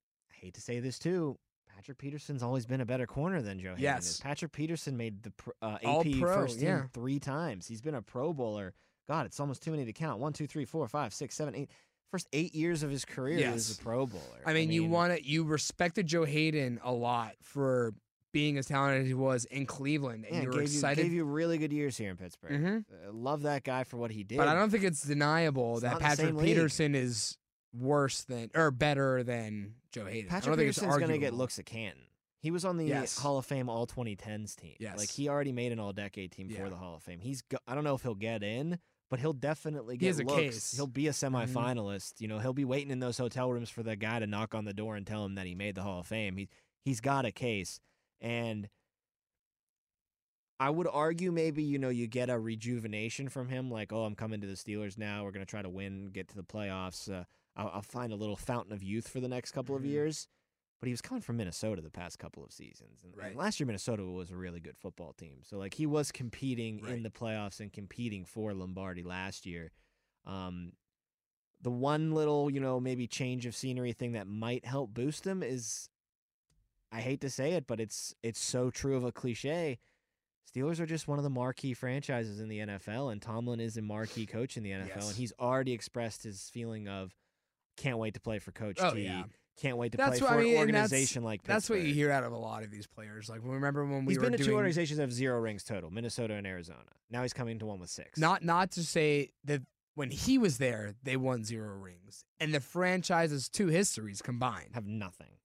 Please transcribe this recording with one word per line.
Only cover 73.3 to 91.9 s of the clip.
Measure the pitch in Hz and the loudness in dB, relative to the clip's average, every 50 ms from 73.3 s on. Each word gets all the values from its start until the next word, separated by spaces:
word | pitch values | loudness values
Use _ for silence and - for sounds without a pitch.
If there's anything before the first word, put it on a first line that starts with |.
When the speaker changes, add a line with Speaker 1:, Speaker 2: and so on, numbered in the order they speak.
| 127 127 120 | -2 -2 -4
Speaker 1:
of | 120 110 | -4 -6
scenery | - - 131 127 127 123 123 | -4 -4 -2 -2 -2 -2 -2
thing | 113 - 127 120 | -2 -2 -4 -4
that | 117 110 98 | -2 -4 -4
might | 95 104 107 113 117 123 127 - | -4 -4 -4 -2 -2 -2 -2 -4
help | 120 131 139 139 104 107 | -4 -4 -4 -4 -4 -2
boost | 120 123 147 156 - - | -2 -2 -2 -2 -2 -4
him | 190 190 185 | -4 -2 -2
is, | 160 117 131 127 117 - - - - - _ _ _ _ _ _ _ _ _ _ _ _ _ _ _ _ _ _ _ - | -2 -2 -4 -4 -4 -6 -6 -8 -10 -14 _ _ _ _ _ _ _ _ _ _ _ _ _ _ _ _ _ _ _ -10
I | 110 113 | -8 -4
hate | 113 127 139 135 | -2 -2 -2 -2
to | 143 135 | -2 -4
say | - - 131 156 180 | -2 0 0 2 2
it, | 170 131 | 0 0
but | - 120 110 | -2 -2 -4
it's, | 113 104 - - - - - _ | -4 -4 -6 -8 -8 -10 -10 _
it's | - 117 110 - | -6 -4 -4 -4
so | - - - 127 127 127 | -2 0 2 2 2 2
true | - - - 139 135 | 0 0 0 0 2
of | 131 123 | 2 0
a | 123 | -2
cliche. | - - - 127 117 - - 139 156 175 170 151 123 - _ _ _ _ _ _ _ _ _ _ _ _ _ | -2 -2 -2 -2 -2 -2 -2 -2 0 0 0 -2 -2 -4 _ _ _ _ _ _ _ _ _ _ _ _ _
Steelers | - - 127 135 156 170 160 | -6 -2 0 0 0 0 0
are | 170 | 0
just | 156 165 156 - | -2 -2 -2 0
one | - 143 | 0 0
of | 143 143 | 2 2
the | 143 | 2
marquee | 131 123 123 131 127 - - 135 123 | 2 0 0 0 -2 -2 -2 -4 -2
franchises | - - 123 127 143 135 - 131 120 113 107 101 104 | -2 -2 -2 -2 -2 -2 0 0 0 0 -2 -4 -6
in | 110 110 | -6 -6
the | 107 107 | -6 -6
N | 107 104 | -4 -6
F | 101 95 - | -6 -8 -6
L, | - 107 123 143 131 | -6 -4 -2 -2 -2
and | 107 98 | -4 -6
Tomlin | - 117 110 117 120 120 120 113 | -6 -6 -4 -2 -2 -2 -2 -2
is | 113 113 110 | -2 -4 -4
a | 117 | -4
marquee | 107 104 104 107 110 110 - 113 110 | -4 -2 -2 -2 -4 -4 -4 -6 -6
coach | 101 - 110 123 135 - | -4 -2 -2 -2 -2 -4
in | 120 107 | -6 -6
the | 98 98 | -4 -4
N | 95 | -4
F | 95 95 | -4 -6
L, | - | -6
Speaker 2:
Yes. | 101 101 | -6 -6
Speaker 1:
and | 104 98 | -4 -4
he's | 113 127 110 - - | -4 -4 -4 -4 -2
already | 127 120 127 131 131 131 123 | 0 2 2 2 2 0 -2
expressed | 110 - - - 120 117 113 - - | -4 -6 -6 -6 -4 -4 -4 -6 -8
his | - 113 98 95 - - | -10 -12 -10 -12 -12 -12
feeling | - 120 117 113 110 107 104 | -10 -8 -8 -6 -6 -8 -8
of, | 101 98 98 95 92 - _ _ _ _ _ _ _ _ _ _ _ _ | -8 -6 -8 -8 -10 -12 _ _ _ _ _ _ _ _ _ _ _ _
"Can't | - - 139 123 | -4 -2 -2 0
wait | 113 113 110 98 | 0 -2 -2 -4
to | - | -4
play | - 117 110 | -6 -4 -4
for | 101 - - | -6 -6 -8
Coach | - - 113 104 95 - | -8 -6 -6 -4 -2 2
Speaker 2:
Oh, | 185 175 123 | 2 2 2
Speaker 1:
T. | 107 101 | 2 -2
Speaker 2:
yeah. | 95 92 92 90 107 - _ _ _ _ | -2 -4 -4 -6 -8 -12 _ _ _ _
Speaker 1:
Can't | - - 139 123 | -4 -4 -2 0
wait | 120 120 117 110 | 0 -2 0 2
to | |
Speaker 2:
That's | - 262 - - - | 4 4 4 4 6
Speaker 1:
play | 269 | 6
Speaker 2:
what | 254 233 | 6 8
Speaker 1:
for | |
Speaker 2:
I | |
Speaker 1:
an | 233 233 | 8 8
Speaker 2:
mean, | 233 233 | 8 8
and | - 220 220 214 | 8 8 6 6
that's, | 208 214 214 - | 6 6 6 6
Speaker 1:
organization | 135 139 - - 127 117 | 4 4 4 2 0 -2
like | 120 110 98 | -2 -4 -4
Speaker 2:
that's | - - 202 220 - | 0 2 2 2 2
what | - 226 | 2 2
you | 190 170 | 2 2
Speaker 1:
Pittsburgh." | 147 | 2